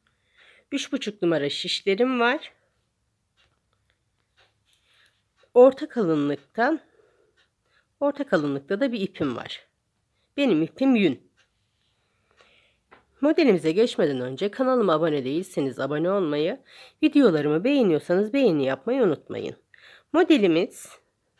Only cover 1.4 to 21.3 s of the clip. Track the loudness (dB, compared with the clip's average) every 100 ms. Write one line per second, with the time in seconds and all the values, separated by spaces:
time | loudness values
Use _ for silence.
1.4 | -2 -6 -8 -6 -2 0 0 0 0 -2
2.4 | -6 -20 _ _ _ _ _ _ _ _
3.4 | _ _ _ _ _ _ _ _ _ _
4.4 | _ _ _ _ _ _ _ _ _ _
5.4 | _ 6 6 6 -4 -2 0 0 0 -4
6.4 | _ -2 -2 -2 -6 _ _ _ _ _
7.4 | _ _ _ _ _ _ -4 -4 -2 -2
8.4 | 0 -4 -6 -4 -2 -4 -8 -6 -6 -6
9.4 | -10 -16 _ _ _ _ _ _ _ -4
10.4 | 0 0 -2 -2 0 2 2 -2 _ _
11.4 | _ _ _ _ _ _ _ _ _ _
12.4 | _ _ _ _ _ -20 _ _ 0 4
13.4 | 4 4 2 0 0 0 -2 -2 -6 -6
14.4 | -6 -4 -2 0 2 0 0 -2 -4 -6
15.4 | -6 -6 -6 -4 -6 -4 -2 -2 -2 -2
16.4 | -4 -6 _ -20 -20 _ 0 4 4 4
17.4 | 0 0 0 2 2 2 0 -2 0 0
18.4 | 2 2 -2 -4 -4 -2 0 -2 -6 -12
19.4 | -12 -14 _ _ -20 -20 _ 0 2 4
20.4 | 4 2 -2 -6 -20 -20 _ _ _